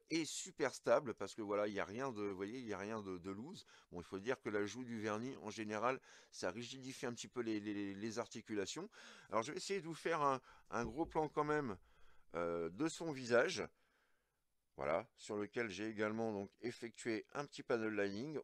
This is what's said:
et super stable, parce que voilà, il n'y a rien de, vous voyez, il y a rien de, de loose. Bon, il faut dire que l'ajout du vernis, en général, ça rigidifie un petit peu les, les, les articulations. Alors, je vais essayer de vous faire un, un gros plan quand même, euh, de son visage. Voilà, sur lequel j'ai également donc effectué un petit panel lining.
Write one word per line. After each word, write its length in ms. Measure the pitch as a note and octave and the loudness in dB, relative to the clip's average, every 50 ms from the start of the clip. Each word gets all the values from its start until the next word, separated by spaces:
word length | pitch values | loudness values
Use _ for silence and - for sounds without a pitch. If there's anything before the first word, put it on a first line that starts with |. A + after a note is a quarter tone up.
| - _ | 0 _
et 160 | D#3 E3+ D#3 | 0 0 0
super 500 | - - - - F#3+ - - D3 B2 - | 0 -4 -6 -8 -8 -2 0 0 0 0
stable, 380 | - - - A#2 C#3 D3+ A#2 | 0 6 6 6 6 6 2
parce 220 | G2 - G2+ G2 - | -2 -2 -4 -6 -4
que 80 | - | -4
voilà, 260 | G#2+ G2+ G2+ G2+ G#2 G#2+ | 0 2 4 4 4 4
il 60 | G2+ | 2
n'y 60 | G2 | 0
a 40 | E2+ | 0
rien 260 | E2+ G2+ A#2 C3+ C#3 | 0 0 -2 -2 -2
de, 120 | A#2 G#2 | -2 0
vous 120 | G#2 G2+ G2 | -2 -2 0
voyez, 240 | F2+ G2 G2+ A#2 C3 | -2 -2 -4 -4 -6
il 80 | B2 | -4
y 60 | A2 | -4
a 60 | G2+ F#2 | -4 -2
rien 240 | G2 G#2 A2+ A2 | -2 -2 -2 -2
de, 160 | G2+ F#2+ F#2 F2+ | -2 -4 -6 -4
de 120 | E2 F#2+ | -4 -6
loose. 360 | F#2+ G2+ A#2+ D#3+ G3+ - - - - - - _ | -6 -6 -6 -8 -10 -14 -16 -18 -20 -20 -20 _
Bon, 80 | E2+ F2 | -10 -10
il 40 | E2+ | -8
faut 140 | - G2 G2 | -6 -6 -4
dire 220 | G2 A#2+ B2+ - | 0 0 0 0
que 80 | - A#2 | 0 0
l'ajout 360 | G#2 G#2 G#2 G2+ G2+ B2 B2+ | 2 2 2 0 -2 -6 -6
du 140 | A#2 A#2 A2 | -6 -4 -2
vernis, 380 | G#2 A2 G#2 G#2+ A#2+ C3+ C3+ F2+ | 0 0 0 0 -2 -4 -6 -6
en 80 | D#2 G#2+ | -8 -8
général, 500 | F#2+ A2+ A2 G#2+ G#2+ G#2+ A2 B2 C3+ C3 - - - - - - | -6 -4 -4 -2 0 2 2 2 2 0 -4 -12 -20 -20 -20 -18
ça 180 | - - - F#2 | -10 -2 -2 -2
rigidifie 540 | F2 A2+ A#2+ A#2+ C3 C3+ B2+ C3 C3 - - | -2 -2 -6 -8 -10 -10 -10 -10 -8 -4 -4
un 80 | B2 | -4
petit 160 | A#2+ - - G#2 | -4 -6 -10 -6
peu 120 | - B2+ | -4 -2
les, 200 | A#2 A2+ A2 G#2 | 0 0 0 0
les, 340 | G#2 G#2+ G#2 G2+ G2+ G2 G2 | 0 -2 -2 -2 -2 -2 -4
les 240 | G2 G#2 A#2 G#2 A#2 | -4 -4 -4 -2 -4
articulations. 720 | A2 - - A#2+ - - A2 G2+ F#2+ - - D3+ F#3 A3 - - - - - - - - | -4 -4 -8 -12 -6 -2 -2 -2 0 -2 -4 -6 -8 -10 -12 -18 -18 -18 -18 -18 -10 0
Alors, 140 | G2 A2 | 0 2
je 100 | A#2 C#3+ | 2 2
vais 60 | D#3+ F#3 | -4 -6
essayer 220 | - - G3 G3 | -2 -2 -2 -2
de 60 | D3+ | -2
vous 80 | E3 D#3 | -4 -8
faire 280 | - - F3 E3 D#3+ | -2 0 2 2 4
un, 180 | D3 C#3 C3+ B2+ - - - - - - | 6 4 4 4 0 -8 -18 -20 -12 -2
un 140 | - A2+ A#2+ | 0 0 0
gros 180 | A2 A2 D3 E3 | 0 0 -2 -2
plan 240 | - - E3 D#3 C#3+ | 2 2 2 2 2
quand 160 | - D#3 D3 | 2 2 2
même, 320 | D3+ D3+ D3+ C#3+ A#2 F#2+ - - - - - - - - - - - - | 4 4 2 2 0 -4 -6 -8 -18 -20 -20 -20 -20 -20 -20 -18 -6 -2
euh, 360 | E2 E2+ E2+ E2+ E2+ E2 E2 | 0 2 2 2 2 0 -2
de 180 | F2 G#2 D3+ E3 | 0 0 -2 -2
son 240 | - - E3+ E3 | -2 -2 -4 -4
visage. 500 | C#3+ C3 B2+ A2+ A#2+ A#2 C#3 F3+ E3+ G#2+ F2 - - _ _ _ _ _ _ _ _ _ _ _ _ _ _ _ _ _ _ _ _ | -4 -4 2 6 8 8 8 6 2 -2 -4 -4 -8 _ _ _ _ _ _ _ _ _ _ _ _ _ _ _ _ _ _ _ _
Voilà, 300 | - C#2 C#2+ D#2+ F#2 A2 - _ - | -2 2 4 4 2 2 -2 _ -16
sur 180 | - - A2 | -6 -4 -2
lequel 320 | G#2 G#2 G2+ - B2 A#2 G#2+ | -2 -2 -2 0 -2 -2 -2
j'ai 220 | F2+ F#2 G#2+ A2 | -2 -2 -4 -4
également 420 | A2 G2+ A2 G#2+ A2 A2+ A2+ A2+ | 0 2 2 2 2 2 0 0
donc 180 | G#2 G2 G2+ G2 - _ | 0 -2 -4 -6 -8 _
effectué 640 | - B2 A#2 - - A#2 - - - B2 A2 G#2 - - - | -6 -6 -6 -6 -10 -10 -10 -4 0 0 0 0 -2 -2 -4
un 100 | C#3+ C#3+ | -4 -4
petit 180 | - - - | -4 -8 -12
panel 320 | - - B2+ A2+ A2 A2 G#2+ | 0 2 2 2 4 2 4
lining. 460 | G2+ G2+ G2+ G2 G#2 B2+ D#3 D#3 C3 | 4 2 2 2 -2 -4 -2 -4 -4